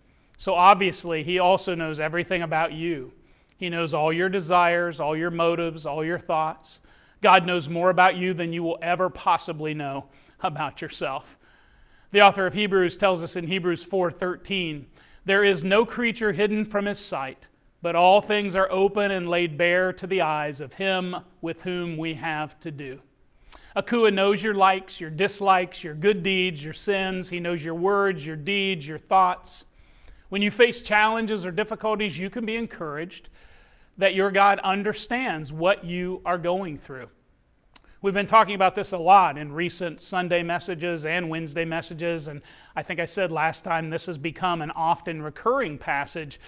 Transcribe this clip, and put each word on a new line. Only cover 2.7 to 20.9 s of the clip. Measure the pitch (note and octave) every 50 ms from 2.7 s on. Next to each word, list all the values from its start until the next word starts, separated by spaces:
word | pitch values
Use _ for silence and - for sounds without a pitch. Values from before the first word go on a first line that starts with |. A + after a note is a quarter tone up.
you. | D#3 D#3 E3 E3+ E3 C3+ B2+ - - _ _ _ _ _ _ _ _
He | _ F#3 F3
knows | E3+ E3+ E3+ D3+ E3
all | D3+ D3+ D#3+ E3
your | E3+ F#3 F#3+
desires, | F#3 G3+ E3 D#3 F3+ F3 F3 E3+ F3 F3 F3 F3 D#3 D#3
all | D3 D3 D#3
your | D#3+ E3 F3
motives, | E3+ E3+ E3 E3+ E3+ E3+ E3+ E3 D#3+ D#3+ D3+
all | D3+ C#3+ D#3 D#3
your | D#3+ F3
thoughts. | D#3+ - - E3 D#3 D#3 D#3+ E3 - - - - - _ _ _ _ _ _ _ _
God | G#3 G3 F#3 F#3+ E3+
knows | F3+ F3+ F3 C#3
more | D3 E3+ E3+ F3+ F#3
about | F3 F3+ F3+ F#3+ F3
you | F3+ F3+ F#3 F3+
than | E3 E3+ E3+ E3+
you | E3+ E3+
will | F3 E3+ -
ever | E3 E3+ F3 E3+ F#3 F3
possibly | - - - G3 E3+ E3 - - D#3+ D3+ D#3 D#3 D3+
know | D3+ C#3+ C#3 C#3 C#3 - - _ - _ _ _ _
about | - F#3 C#3+ D3+ D#3 C3+ - -
yourself. | E3+ D3 - - E3+ C3+ C3+ D3 - - - _ _ _ _ _ _ _ _ _ - _ _ _ _ _
The | - G3+
author | G3+ G3 - G3 F#3
of | F3+ -
Hebrews | G#3 G#3 F#3+ G3 F#3+ F3+ E3+ F3
tells | - G#3 F#3+ F#3 E3
us | E3+ E3 -
in | F#3 E3+
Hebrews | D#3 F#3+ F#3+ E3+ F3+ E3+ E3 -
four | - G3 F#3+ F3+ E3+
thirteen, | E3+ - F#3+ F3+ F3 - - - G3 F#3+ F3 D#3+ D3+ C#3+ B2+ - _ _ - _ - - -
"There | F#3 G3 G3+ G#3
is | G3+ F#3+ D#3+ D#3+
no | F#3+ G3 A3 A#3
creature | A3 - - A#3+ A3+ - - A3+ G#3
hidden | E3+ D#3+ G#3 G#3 G#3+ G#3+ G#3+
from | G#3+ - G3+ G3+
his | G#3 G3+ -
sight, | - - F3 C3+ C3+ C3+ - - - _ _ _ _ _ _ _
but | - E3+ E3
all | E3+ F3+ F#3 G3 G#3
things | G3+ G#3 G#3 G#3 G3+ G3 E3+
are | F#3+ F#3+ -
open | F#3 F#3+ G3 G3+ G3 G#3 G3+ G3
and | G3 F#3 F3 E3+
laid | F3 F3 F3 E3 D3
bare | C#3+ F3 F3 F3 F#3 F#3 F#3 F3+
to | - G3
the | F3 F#3+ F#3
eyes | E3 D#3 D3+ D3+ D3 D3+ C#3+ C3+
of | D3 B2+ -
him | - G3 F#3+